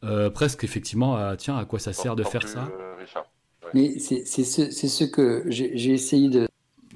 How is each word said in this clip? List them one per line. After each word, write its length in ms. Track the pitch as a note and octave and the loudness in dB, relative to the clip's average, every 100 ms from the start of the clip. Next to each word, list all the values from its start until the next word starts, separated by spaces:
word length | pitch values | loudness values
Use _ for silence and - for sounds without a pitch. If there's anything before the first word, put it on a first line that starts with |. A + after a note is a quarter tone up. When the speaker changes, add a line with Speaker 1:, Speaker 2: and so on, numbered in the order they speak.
Speaker 1:
euh, 260 | G#2+ G#2+ G#2 | -2 2 2
presque 320 | - D3+ B2+ | 2 0 0
effectivement 540 | A2 G#2+ - A2 B2+ A#2 | -4 -4 -4 0 0 0
à, 200 | G2+ G2 | -2 -4
tiens, 200 | - C3+ | -4 -4
à 80 | |
quoi 140 | G2+ G#2+ | -4 -6
ça 120 | - | -6
sert 220 | F#2 B2+ | -4 -4
de 80 | A2 | -2
Speaker 2:
T'entends 100 | G2+ | -2
Speaker 1:
faire 80 | A#2 | -2
Speaker 2:
plus, 80 | G#2+ | -6
Speaker 1:
ça ? 180 | A2+ B2 F#2+ | -8 -8 -10
Speaker 2:
euh, 160 | F#2 F2+ | -12 -14
Richard. 300 | F#2+ E2 - _ _ _ | -12 -12 -12 _ _ _
Ouais. 60 | E2+ | 0
Speaker 3:
Mais 240 | C3 C#3+ - | 4 4 2
c'est, 260 | - B2+ | -4 -4
c'est 200 | - - | -2 -2
ce, 260 | B2+ - D3 | 0 0 0
c'est 180 | - C#3 | 0 -2
ce 160 | - | 0
que 380 | D3 - B2+ A#2 - | 0 4 4 2 -2
j'ai, 300 | A#2 C3 B2 | -2 -2 0
j'ai 160 | B2 | 2
essayé 360 | C3 - C#3+ C#3 | 2 4 4 6
de, 200 | B2+ A#2+ _ _ _ _ | 4 2 _ _ _ _